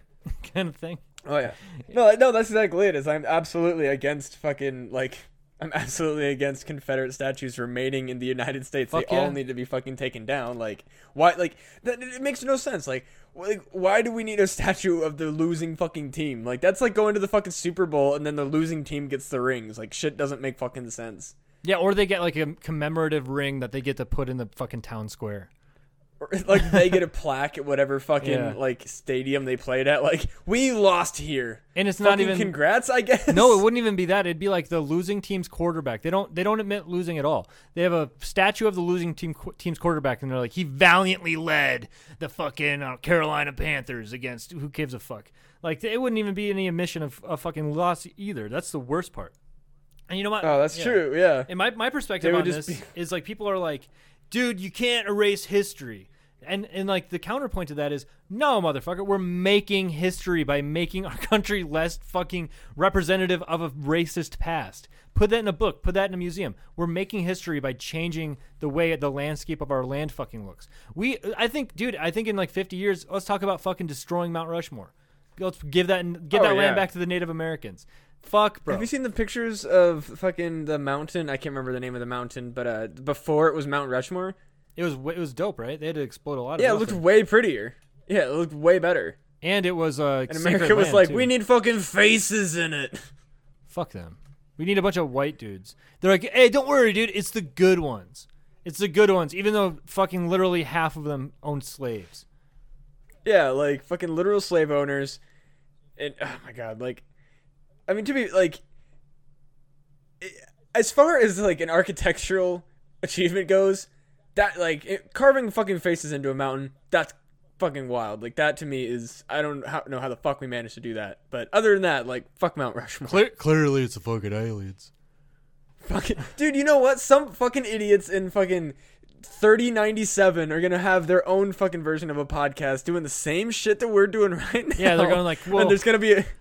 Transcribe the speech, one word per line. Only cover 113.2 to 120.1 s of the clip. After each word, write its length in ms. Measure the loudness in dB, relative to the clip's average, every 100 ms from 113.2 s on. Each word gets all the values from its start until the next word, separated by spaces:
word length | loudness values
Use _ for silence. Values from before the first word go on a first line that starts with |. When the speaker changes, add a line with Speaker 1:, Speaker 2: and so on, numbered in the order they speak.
| 0 0 4
Speaker 2:
goes, 380 | 4 6 2 -4 _ _ _ _ 0
that, 220 | 0 0
like, 280 | -2 -2 -4
it, 280 | -8 -8
carving 360 | 6 6 6 2
fucking 280 | -2 0 0
faces 320 | 0 -2 -4
into 160 | -4 -4
a 40 |
mountain, 380 | -2 -2 -4 -8 -14 _
that's 240 | 0 0 -8 _ _ _ _
fucking 300 | -4 -4 -4
wild. 340 | -4 -4 -6
Like, 140 | -8 0
that 200 | 0 0
to 80 | -6
me 200 | -6 -4
is, 380 | -6 -8 -16 -6
I 120 | -4
don't 260 | -4 -6 -8
ho-, 160 | -8 -6
know 120 | -8
how 80 |
the 60 | -6